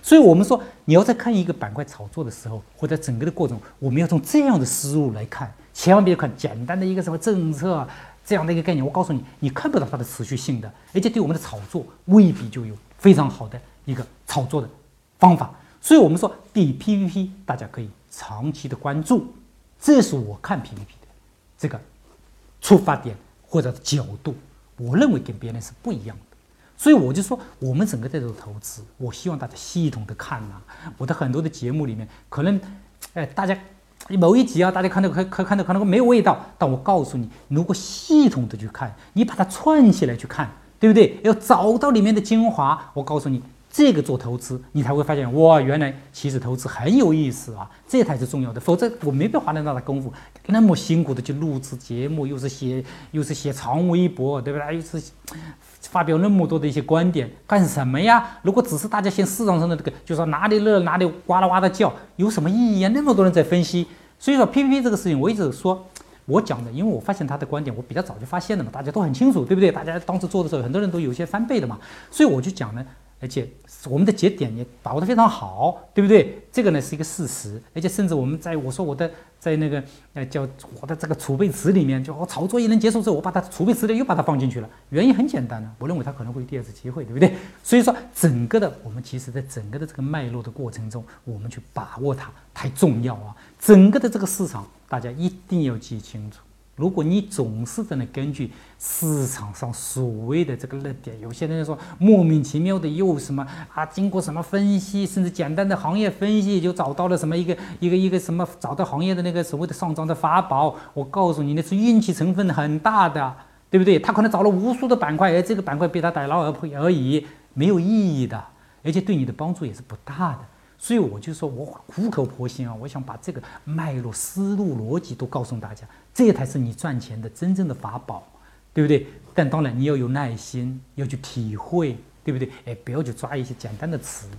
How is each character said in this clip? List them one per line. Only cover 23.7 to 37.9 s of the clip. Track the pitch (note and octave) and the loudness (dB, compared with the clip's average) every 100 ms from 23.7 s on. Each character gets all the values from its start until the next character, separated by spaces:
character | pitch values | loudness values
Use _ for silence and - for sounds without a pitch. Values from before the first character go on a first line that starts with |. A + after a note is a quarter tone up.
| B2+ | -6
角 | - C#3+ G2 G2+ | -4 -4 -4 -10
度， | D#3+ B2 - _ _ - | -10 -10 -16 _ _ -12
我 | A#2+ | -2
认 | D#3 C#4+ | 2 4
为 | D#3 | 2
跟 | - G2+ | -4 -12
别 | A#2 | -10
人 | A#2 | -12
是 | - - | -14 -12
不 | A#3+ | -8
一 | C#3+ | -8
样 | G#2 | -10
的。 | - _ _ _ _ _ - | -16 _ _ _ _ _ 0
所 | D4 | 6
以 | |
我 | C#4+ C3 | 6 6
就 | D3 | -2
说， | F#3+ E3+ - - | -2 -6 -8 -8
我 | C3 | -2
们 | C3 | 0
整 | G#3+ A#2+ | 0 -2
个 | B2+ | -6
在 | D3+ | -6
做 | A#2+ | -6
投 | G#2+ - G#2 | -10 -14 -14
资， | - - G#2+ _ | -14 -16 -20 _
我 | B2 | -10
希 | - F#3 | -8 -8
望 | D3+ | -6
大 | C3 | -8
家 | |
系 | - - F3 D#3 | -12 -8 -2 -2
统 | A#2 | -2
地 | G2+ | -12
看 | A2+ - B2 | -12 -10 -10
呐。 | G#2+ G2+ - - D#3+ - | -10 -16 -20 -18 -18 -10
我 | |
的 | B2+ | -6
很 | E3 C3 | -2 -2
多 | C3 | -2
的 | D#3+ | -4
节 | - A#2+ | -6 -6
目 | D3+ C#3 | -4 -4
里 | |
面， | A2 A2 - _ | -6 -12 -18 _
可 | - | -2
能， | E3+ G3 - - - _ - | 0 -2 -4 -20 -20 _ -14
哎， | E3+ | -10
大 | C#3+ - F#3+ | -6 -4 -2
家 | F#3+ - _ _ _ - | -4 -6 _ _ _ -4
某 | F#3+ E3+ | 4 6
一 | A#3 | 6
集 | B3+ D#3+ | 4 2
啊， | F#3 | 2
大 | F#3 | 2
家 | F#3 | 0
看 | G3 | 0
到 | F#3+ | 0
可-， | D3+ | 0
可-， | F#3 - | -4 -4
看 | F#3+ G3+ | -2 -2
到 | |
可 | F3 | 0
能 | F#3+ | 0
没 | G3+ G3+ | 2 4
有 | |
味 | A#3+ A#3+ | 6 6
道， | G3+ D3 - - | 4 0 -6 -2
但 | D3+ | 0
我 | C3 | 0
告 | E3 F#3 | 2 0
诉 | C3 B2+ | 0 -6
你， | A2+ - - | -8 -12 -2
如 | C#3+ | -2
果 | E3+ | 0
系 | - - | -4 -6